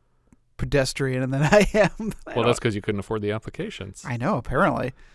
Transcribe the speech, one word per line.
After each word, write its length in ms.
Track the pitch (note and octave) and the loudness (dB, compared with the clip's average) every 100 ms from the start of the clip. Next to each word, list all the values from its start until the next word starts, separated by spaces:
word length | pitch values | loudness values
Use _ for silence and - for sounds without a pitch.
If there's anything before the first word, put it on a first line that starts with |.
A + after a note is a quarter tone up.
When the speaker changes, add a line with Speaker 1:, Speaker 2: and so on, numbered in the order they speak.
| _ _ _ _ _ - | _ _ _ _ _ -10
Speaker 1:
pedestrian 640 | C3 C#3+ C3+ - C3 B2+ | 0 2 2 -2 -2 -2
and 100 | C3 | -2
then 80 | C3+ | 2
<laughs> 80 | D3+ | 6
I 160 | G#3 F#3+ | 6 6
am. 400 | G#3+ F#3+ - G#3+ - - | 4 2 0 -8 -8 -6
I 100 | B2 | 0
Speaker 2:
Well, 100 | A#2 | 2
that's 140 | A#2 | 2
Speaker 1:
don't 20 | |
Speaker 2:
'cause 140 | A#2+ G2+ | 0 -2
you 60 | |
couldn't 180 | - G2+ | -2 -4
afford 220 | - A2 | -4 -4
the 80 | G#2 | -4
applications. 720 | A2 - - G3+ - G2 - - | -4 -6 -10 -10 -10 -14 -12 -8
Speaker 1:
I 100 | A#2+ | -4
know, 220 | C#3+ D#3 | -2 -2
apparently. 560 | - C3 F3+ A#2+ B2+ - - | -2 2 2 0 -4 -8 -20